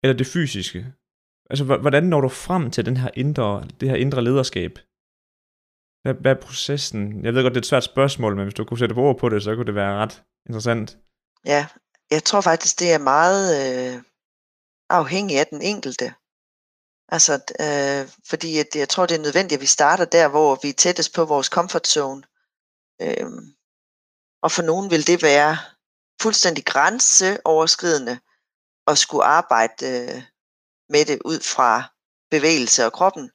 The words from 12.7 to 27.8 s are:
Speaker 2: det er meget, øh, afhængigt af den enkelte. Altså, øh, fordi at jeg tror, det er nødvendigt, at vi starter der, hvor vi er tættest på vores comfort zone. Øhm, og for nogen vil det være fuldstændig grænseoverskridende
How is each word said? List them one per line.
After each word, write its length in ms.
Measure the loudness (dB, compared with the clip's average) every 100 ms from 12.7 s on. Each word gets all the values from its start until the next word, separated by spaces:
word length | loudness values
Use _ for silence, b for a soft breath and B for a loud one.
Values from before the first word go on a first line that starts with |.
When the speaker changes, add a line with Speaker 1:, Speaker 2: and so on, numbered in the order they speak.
| -2
Speaker 2:
det 140 | 2
er 40 | 2
meget, 480 | 4 4 4 4 2 0
øh, 420 | 0 -4 -6 -8 -16 _ _ _ _ _ _ _ _
afhængigt 500 | -2 0 -4 -2 0
af 80 | 0
den 140 | -2
enkelte. 520 | -6 -6 -8 -8 -10 -10 _ _ _ _ _ _ _ _ _
Altså, 240 | 0 0 0 -4 -6
øh, 520 | -2 0 -2 -2 -6 _ -10
fordi 280 | -8 -4 -4
at 180 | -4 -2
jeg 140 | -2
tror, 160 | 0 0
det 100 | 0
er 60 |
nødvendigt, 360 | 0 0 0 -2
at 40 |
vi 40 | 0
starter 400 | 4 4 4 4
der, 220 | 4 6
hvor 320 | 6 4 4
vi 80 | -2
er 40 |
tættest 420 | 0 0 2 -2 -2
på 100 | 0
vores 220 | 0 0
comfort 400 | -2 -2 -2 -2
zone. 360 | -2 -2 -6 -16 _ _ _ _ _ _ _
Øhm, 540 | -6 -6 -8 -12 -18 _ _ _ _ _ _ _ _ _
og 100 | -4
for 100 | -2
nogen 300 | -2 -2 0
vil 160 | 0 2
det 140 | 2
være 360 | 4 6 4 2 -6 _ _ _ _ _
fuldstændig 440 | -2 0 0 -2 -4
grænseoverskridende 1500 | 0 0 2 2 2 2 -2 0 2 2 0